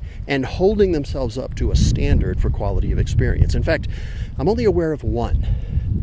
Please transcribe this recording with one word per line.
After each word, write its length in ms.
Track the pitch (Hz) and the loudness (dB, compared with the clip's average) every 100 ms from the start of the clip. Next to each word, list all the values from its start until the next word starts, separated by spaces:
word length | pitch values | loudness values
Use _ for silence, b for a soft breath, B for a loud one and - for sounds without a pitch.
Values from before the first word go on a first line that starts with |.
| B B - | B B -4
and 180 | 139 131 | -4 -2
holding 460 | - 185 208 190 | 0 2 4 2
themselves 460 | 156 139 147 120 131 | 2 -2 -4 -4 -6
up 180 | - - | -8 -2
to 160 | - | 0
a 40 | - | 4
standard 640 | - - 107 - - - | 4 2 4 2 2 0
for 100 | - | 0
quality 420 | - 95 98 - | 0 -2 0 0
of 80 | 113 | 0
experience. 560 | - - 135 - - - | 2 2 2 4 4 4
In 80 | |
fact, 240 | 165 151 - B B B B B | 2 0 -2 B B B B B
I'm 100 | 151 | 0
only 160 | 233 | 2
aware 300 | 220 175 160 | 2 2 0
of 100 | 147 | -2
one. 420 | 113 117 113 - B B B B B B | -2 -2 0 0 B B B B B B